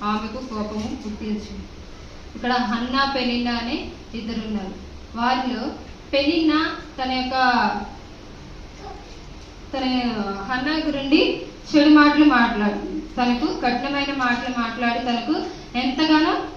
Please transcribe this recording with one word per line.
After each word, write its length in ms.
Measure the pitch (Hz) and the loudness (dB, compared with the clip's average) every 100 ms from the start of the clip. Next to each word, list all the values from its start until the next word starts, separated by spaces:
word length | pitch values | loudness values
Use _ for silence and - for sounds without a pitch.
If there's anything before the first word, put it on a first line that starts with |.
ఆమెకు 420 | 208 220 220 254 254 | -2 -2 -4 -8 -8
కోపము 520 | 214 208 214 240 - 214 | -6 -6 -4 -6 -6 -8
పుట్టించు." 540 | 208 214 208 - 196 - - - - - - - - | -8 -4 -4 -6 -12 -12 -14 -16 -16 -16 -16 -14 -8
ఇక్కడ 160 | 247 | -2
హన్నా, 600 | 247 214 233 247 269 277 269 | 0 0 -2 0 0 2 2
పెనిన్నా 360 | 240 240 240 | 0 0 0
అనే 360 | 240 233 311 - - - 226 | -2 -2 -6 -6 -12 -12 -10
ఇద్దరు 320 | 214 220 214 | -6 -6 -4
ఉన్నారు. 260 | 208 190 185 - - - 226 | -4 -6 -10 -14 -16 -12 0
వారిలో 460 | 240 254 254 220 277 - - - - | 2 2 0 -2 -4 -8 -14 -16 -2
పెనిన్నా 580 | 277 277 339 311 302 339 - - - | 2 4 4 4 4 2 -4 -10 -6
తన 80 | 262 | -2
యొక్క, 220 | 254 254 262 254 240 208 208 - - - - - - - - - - 392 - - - - - - - - | -2 0 2 4 4 2 0 -6 -12 -16 -16 -16 -16 -16 -16 -16 -14 -14 -14 -14 -16 -16 -16 -18 -18 -10
తన 100 | 269 262 254 240 214 196 196 - | -4 0 0 0 -2 -4 -6 -4
హన్నా 300 | 254 285 311 311 | -2 -2 -2 0
గురించి 560 | 277 269 311 - - - - - 302 | -2 4 4 4 0 -6 -14 2 6
చెడు 140 | 294 | 10
మాటలు 360 | 302 294 294 302 | 10 10 8 8
మాట్లాడుతుంది. 800 | 247 233 208 208 202 185 196 - - | 8 4 4 0 0 -4 -6 -6 0
తనకు 400 | 247 240 320 370 | 2 2 0 0
కఠినమైన 540 | 254 247 269 277 277 269 | 0 0 0 -2 -2 0
మాటలు 420 | 247 240 254 247 | 0 0 -2 -2
మాట్లాడి 400 | 226 247 240 233 | -2 0 0 0
తనకు 420 | 262 233 262 349 330 - - 247 | 0 -2 0 -2 -2 -8 -8 -4
ఎంతగానో 680 | 262 - 311 311 320 381 - | -2 2 4 4 4 0 -2